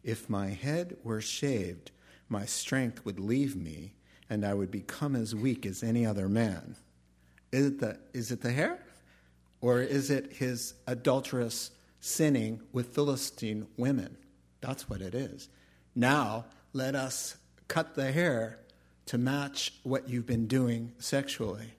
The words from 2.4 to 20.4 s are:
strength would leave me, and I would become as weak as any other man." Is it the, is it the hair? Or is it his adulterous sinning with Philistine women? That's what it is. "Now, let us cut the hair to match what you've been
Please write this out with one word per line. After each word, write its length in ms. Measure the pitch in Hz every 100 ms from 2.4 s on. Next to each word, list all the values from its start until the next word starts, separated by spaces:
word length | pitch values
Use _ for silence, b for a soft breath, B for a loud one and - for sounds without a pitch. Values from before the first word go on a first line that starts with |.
strength 640 | 101 - - 135 123 113 104
would 120 | 90
leave 380 | 101 127 139 92
me, 380 | 82 76 90 - b b b
and 160 | 104
I 80 | 101
would 180 | 101 92
become 460 | 101 - - 147 131
as 180 | 110
weak 300 | 110 131 120
as 180 | 101 95
any 220 | 117 117
other 240 | 113 101 95
man." 480 | 107 113 87 - - - _ _ _ b b _
Is 160 | 131 143
it 100 | 139
the, 200 | 110 - -
is 180 | 127 110
it 120 | 120
the 100 | 117
hair? 320 | 127 196 349 - - b b b b b _
Or 180 | 123 123
is 300 | 131 139 135
it 240 | 139 135
his 400 | - 127 120 - - -
adulterous 840 | 123 135 131 135 127 117 - - b b b
sinning 600 | - - 156 135 110 113 -
with 240 | 123 120
Philistine 720 | - 147 131 - - 113 107 - -
women? 400 | 127 135 90 - - _ _ _
That's 300 | 127 135 -
what 100 | 98
it 140 | 92
is. 340 | 117 131 - - b b b b
"Now, 500 | 123 127 147 113 113 - B B
let 200 | 135 131
us 420 | 139 131 - - - _ - -
cut 300 | 165 160 -
the 160 | 135
hair 460 | 147 175 120 113 - - b b b
to 140 | - 120
match 560 | 127 139 139 139 - -
what 260 | 131 131 131
you've 180 | 123 117
been 200 | 117